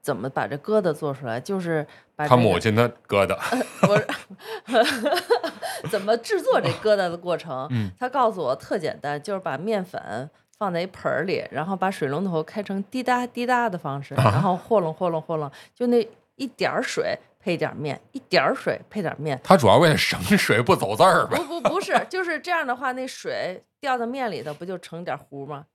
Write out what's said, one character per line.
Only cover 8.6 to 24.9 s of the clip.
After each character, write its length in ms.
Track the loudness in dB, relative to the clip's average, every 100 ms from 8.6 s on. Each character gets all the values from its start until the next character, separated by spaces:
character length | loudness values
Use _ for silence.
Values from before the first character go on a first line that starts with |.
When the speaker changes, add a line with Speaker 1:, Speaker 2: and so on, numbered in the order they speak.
| -2 -4
Speaker 1:
简 200 | -4 -6
单， 200 | -6 -6
就 140 | -4
是 60 | -6
把 180 | -4 -6
面 260 | -2 -4
粉 460 | -4 -10 -8 -8 -10 _ _ _
放 140 | -4
在 80 | -2
一 60 | -4
盆 240 | -4 -2
儿 140 | 0
里， 200 | 0 -2 -4
然 160 | -6 -4
后 80 |
把 160 | -2 -2
水 160 | -2 -2
龙 160 | -2
头 180 | 0 -2
开 200 | -4 -6
成 200 | -6 -6
滴 180 | -4 -4
答 240 | 0 0 -2
滴 180 | -4
答 240 | 0 0 0
的 80 | -2
方 240 | -6 -6
式， 120 | -4
Speaker 2:
啊。 80 | 4
Speaker 1:
然 160 | 4 4
后 160 | 2 0
和 240 | 2 2
弄 140 | 2
和 160 | -2 -2
弄 100 | -2
和 160 | -2 -4
弄， 140 | -4 -10 -20
就 120 | _ 2
那 180 | 2 2 -8 _ _
一 100 | -12
点 240 | -4 -2
儿 100 | 0
水 360 | -2 -2 -2 -4 _ _
配 160 | -4 -2
点 140 | -2
儿 40 |
面， 260 | -4 -6 -6 _
一 60 | -16 _
点 140 | 2
儿 120 | 2
水 260 | 0 -2 -4 -6
配 140 | -6
点 100 | -6
儿 40 | -6
面。 200 | -6 -6
Speaker 2:
他 140 | 6 6
主 100 | 8
要 120 | 8
为 100 | 8
了 80 | 4
省 240 | 2 -2 2 2
水 240 | 4 2
不 120 | 4 2
走 180 | 2
字 80 | 6
儿 240 | 6 6 4
吧？ 100 | -2
Speaker 1:
不， 240 | -2 -2
不， 80 | -2
不 120 | -2
是， 200 | 0 0 0
就 140 | -4
是 160 | -4 -4
这 120 | -2
样 140 | -4
的 100 | -2
话， 180 | -4 -4
那 140 | -6 -8
水 540 | -10 -8 -6 -6 -8 _ _
掉 180 | -4 -2
到 80 | -2
面 240 | -4 -6
里 120 | -6
头 120 | -8
不 100 | -10
就 140 | -10 -10
成 260 | -10